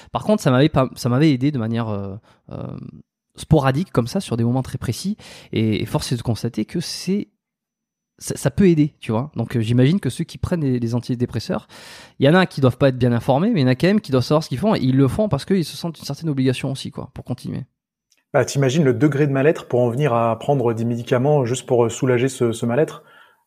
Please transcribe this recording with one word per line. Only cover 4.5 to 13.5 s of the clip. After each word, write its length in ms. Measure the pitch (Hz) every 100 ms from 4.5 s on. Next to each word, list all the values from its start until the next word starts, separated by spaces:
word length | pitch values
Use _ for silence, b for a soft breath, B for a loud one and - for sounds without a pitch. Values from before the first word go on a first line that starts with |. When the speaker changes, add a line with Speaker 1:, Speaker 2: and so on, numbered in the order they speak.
| 127
Speaker 1:
très 140 | 127 -
précis. 400 | - - 190 214 B B B
Et, 300 | - 110 107
et 40 | -
force 280 | 151 -
est 40 | 120
de 40 |
constater 420 | 123 110 117 -
que 160 | 214 170
c'est, 480 | - - - 202 - _ _ _ _ _ _ _ _ _
ça, 160 | - -
ça 140 | 151
peut 180 | - 196
aider, 280 | 160 147 -
tu 120 | -
vois. 180 | 110 147 -
Donc, 200 | 113 120
euh, 40 |
j'imagine 380 | 110 120 131 196
que 100 | 135
ceux 140 | -
qui 160 | 170 -
prennent 220 | - 180
les, 180 | 139 123
les 160 | 113 120
antidépresseurs, 720 | 117 120 123 117 - 214 - B B B B _
il 80 | 135
y 40 |
en 40 |
a 140 | 180 180
qui 140 | -
doivent 180 | 131 -
pas 100 | 139
être 80 | 127
bien 140 | 123
informés, 400 | 117 131 131 208